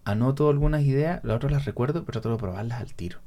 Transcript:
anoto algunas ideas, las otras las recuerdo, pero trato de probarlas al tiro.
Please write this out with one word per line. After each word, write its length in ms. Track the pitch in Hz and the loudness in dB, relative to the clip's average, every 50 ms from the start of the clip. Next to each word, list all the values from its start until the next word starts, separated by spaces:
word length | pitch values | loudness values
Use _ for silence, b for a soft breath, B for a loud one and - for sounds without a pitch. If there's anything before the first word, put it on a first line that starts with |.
| - | -4
anoto 440 | 104 101 107 120 131 139 139 151 147 | -2 0 2 2 2 2 4 4 4
algunas 340 | 147 143 143 147 151 151 143 | 4 4 4 4 4 4 2
ideas, 380 | 139 131 139 151 165 175 - - | 4 4 4 2 0 0 -2 -2
las 120 | 117 110 | -2 -2
otras 160 | 113 131 139 147 | 0 0 0 0
las 120 | 139 139 | 0 0
recuerdo, 380 | 139 - - 120 147 147 170 - | -2 -2 0 0 0 0 -2 -4
pero 160 | - - 113 | -4 -6 -4
trato 100 | 110 113 117 | -2 -2 -2
de 20 | 107 | -2
probarlas 420 | 107 95 90 95 110 117 120 123 | -2 -4 -4 -4 -4 -4 -4 -6
al 140 | - - - | -8 -8 -8
tiro. 240 | - 85 90 - - - | -8 -6 -8 -8 -10 -14